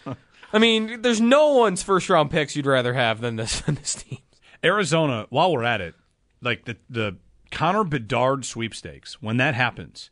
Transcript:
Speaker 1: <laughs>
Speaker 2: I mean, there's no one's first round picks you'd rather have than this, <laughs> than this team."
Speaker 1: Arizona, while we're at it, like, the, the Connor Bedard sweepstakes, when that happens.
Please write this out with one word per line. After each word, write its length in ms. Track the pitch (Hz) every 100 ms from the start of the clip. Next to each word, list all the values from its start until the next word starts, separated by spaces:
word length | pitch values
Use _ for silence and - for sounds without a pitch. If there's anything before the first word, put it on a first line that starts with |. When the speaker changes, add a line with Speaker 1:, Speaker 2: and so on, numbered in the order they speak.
| - 127
Speaker 1:
<laughs> 300 | _ _ -
Speaker 2:
I 60 | 214
mean, 460 | 226 220 220 233
there's 180 | 247 220
no 320 | 226 285 302
one's 300 | 269 220 180
first 260 | - 185 -
round 220 | 170 143
picks 240 | 165 143 147
you'd 100 | 139
rather 300 | 131 123 127
have 260 | 117 110
than 140 | 120 113
this, 260 | 110 -
<laughs> 40 | -
than 100 | 143
this 180 | -
team." 240 | - - - _ _ _ - 160
Speaker 1:
Arizona, 640 | 208 160 160 151 117 104
while 220 | 127 185
we're 100 | 139
at 160 | 117 110
it, 140 | 85 - _ _ _ _
like, 240 | 123 113 -
the, 100 | 110 -
the 260 | 117 104 87 _ _ -
Connor 340 | - 160 208 185
Bedard 580 | 143 107 120 131 135
sweepstakes, 760 | 120 113 113 - 85 69 - -
when 160 | 107 120
that 160 | 139 120
happens. 540 | 123 - 82 - -